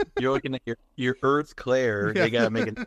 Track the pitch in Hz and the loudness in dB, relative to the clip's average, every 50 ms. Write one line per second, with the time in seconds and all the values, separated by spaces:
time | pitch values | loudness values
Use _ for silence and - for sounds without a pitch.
0 | 415 - - - 123 131 135 139 - 139 131 127 - 117 117 - _ _ _ - | -6 -6 -4 -2 0 0 0 0 -2 -4 -6 -6 -6 -8 -8 -8 _ _ _ -4
1 | 123 127 131 - - 135 143 147 151 - - - - 127 127 131 131 117 107 101 | -2 -2 -2 0 0 2 2 0 0 -4 -10 -8 -2 0 2 2 2 2 2 2
2 | 101 107 107 - 175 113 113 117 117 110 110 113 - 110 107 165 240 | 0 0 2 2 2 2 2 2 2 2 2 0 -2 -2 -4 -8 -10